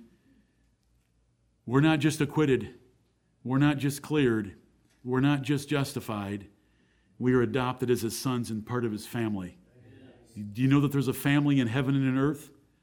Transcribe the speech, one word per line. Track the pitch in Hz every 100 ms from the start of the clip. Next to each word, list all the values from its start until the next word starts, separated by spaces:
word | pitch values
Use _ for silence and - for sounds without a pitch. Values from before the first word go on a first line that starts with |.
| - _ _ _ _ _ _ _ _ _ _ _ _ _ _ _ -
We're | 131
not | 156 156
just | 151 151
acquitted. | 143 - 151 120 104 - _ _ _ _ _ _
We're | 120 135
not | 147 139
just | 139 143
cleared. | - 151 131 110 101 - _ _ _ _
We're | 123 127
not | 143 143
just | 123 143 143
justified. | 143 135 120 117 107 98 101 98 _ _ _ _ _ _ -
We | 123
are | 127
adopted | 117 131 127 127 123
as | 123
his | 113 -
sons | 135 123 110
and | 110 107
part | 123
of | 120
his | 104 -
family. | 120 110 101 90 - _ - - - - - _ 104
Do | 104 104
you | 135
know | 143
that | 143
there's | 139 123
a |
family | 127 143 147 143 139
in | 117
heaven | 123 131 139
and | 135
in | 131
earth? | 143 156 - - _ _